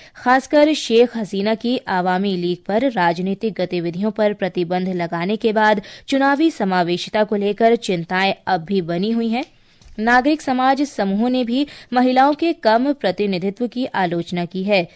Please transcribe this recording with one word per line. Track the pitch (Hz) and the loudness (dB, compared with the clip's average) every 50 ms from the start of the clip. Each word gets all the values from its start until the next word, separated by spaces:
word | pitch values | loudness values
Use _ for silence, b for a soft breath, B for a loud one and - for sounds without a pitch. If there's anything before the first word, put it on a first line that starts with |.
| B B B | B B B
खासकर | - - 247 262 262 - - 302 294 302 311 294 | -4 0 2 2 2 2 2 4 4 4 4 2
शेख | - - - 226 233 247 240 - | 0 -2 2 4 4 4 4 0
हसीना | 226 202 - 196 190 202 220 226 | -4 -6 -4 -4 -2 -2 -2 -2
की | 220 - 240 254 - - - | -2 -2 -2 -2 -2 -4 -2
आवामी | 190 180 180 185 185 185 202 202 185 | -2 0 0 0 0 0 0 -2 -2
लीग | 175 175 175 175 175 _ | -2 -2 -2 -4 -4 _
पर | - 202 226 269 277 | -2 -2 0 0 0
राजनीतिक | 226 180 175 170 170 180 180 190 196 196 226 220 - | 0 0 0 0 0 0 -2 -4 -4 -4 -4 -4 -4
गतिविधियों | - 180 180 190 175 170 175 170 185 208 220 | -4 -4 -4 -4 -4 -4 -4 -4 -4 -4 -4
पर | 208 - 214 208 208 | 0 0 0 0 0
प्रतिबंध | - 196 180 - 185 175 165 180 180 185 190 | -2 -6 -4 -4 -4 -4 -2 -2 -2 -2 -4
लगाने | 180 175 170 165 170 170 175 196 220 | -4 -4 -4 -4 -4 -4 -2 -2 -2
के | 214 - 220 208 | -2 0 0 2
बाद | 220 214 214 214 202 B B B B B | 2 4 4 2 2 B B B B B
चुनावी | - 277 269 269 277 277 269 320 320 | -2 0 2 2 2 2 2 2 0
समावेशिता | - - 208 190 185 180 170 175 175 175 - - - 214 214 | 0 0 -2 0 2 0 0 0 -2 -4 -4 -2 0 0 0
को | 208 214 | 0 0
लेकर | 202 196 208 202 - 226 226 233 | -2 -2 -2 0 2 2 2 2
चिंताएं | 226 - - 185 170 165 - 185 185 196 196 - - _ | 2 0 -2 -4 -4 -4 -2 -2 0 0 0 -2 -2 _
अब | - 185 175 160 | -2 -2 -2 -2
भी | 175 196 190 165 | -2 -2 -2 -2
बनी | 165 170 175 196 220 | -2 -2 -2 -2 -2
हुई | 233 233 233 226 | -2 -2 -2 -2
हैं। | 226 254 330 - b b b b b b b b - - | -2 -4 -6 -8 b b b b b b b b -8 -4
नागरिक | 220 233 240 254 247 294 320 302 | 2 4 4 4 4 2 0 0
समाज | - 277 254 254 254 269 269 262 294 | -2 -2 0 2 2 2 2 0 -2
समूहों | - - - 196 196 196 208 233 254 | -4 -2 -2 -2 0 0 0 0 0
ने | 254 254 247 | 0 0 -2
भी | 226 240 277 294 B B B B - 240 | 0 -2 -2 -2 B B B B -4 0
महिलाओं | 247 254 254 254 262 269 294 302 | 2 2 4 4 4 4 4 2
के | - 330 339 330 | 2 0 -2 -2
कम | - - 220 220 233 262 285 285 | 0 2 2 2 4 2 0 -2
प्रतिनिधित्व | - - 185 180 - 208 202 190 170 185 202 196 - 247 | 0 -2 -2 -2 0 -2 -2 -2 -2 -2 -4 -4 -4 -6
की | 214 - 247 262 | -6 -4 -4 -6
आलोचना | - - 196 185 170 175 170 165 - 180 175 175 | -4 -2 -2 -2 0 -2 -4 -4 -4 -4 -6 -4
की | - - 185 196 | -4 -6 -4 -2
है। | 208 208 185 170 b b | 0 0 0 0 b b